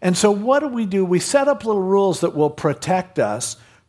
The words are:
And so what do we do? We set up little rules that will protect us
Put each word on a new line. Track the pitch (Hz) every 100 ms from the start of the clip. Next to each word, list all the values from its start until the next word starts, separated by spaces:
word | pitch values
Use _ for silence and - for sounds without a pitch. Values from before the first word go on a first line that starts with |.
And | 185 180
so | 208
what | 202 226 277
do | 294
we | 240 208
do? | 196 185
We | 175
set | - 277 269
up | 262
little | 220 208
rules | 190 196 196 160
that | 170 143
will | 151
protect | 151 156 139 - 185 180 -
us | 107 107 - - - _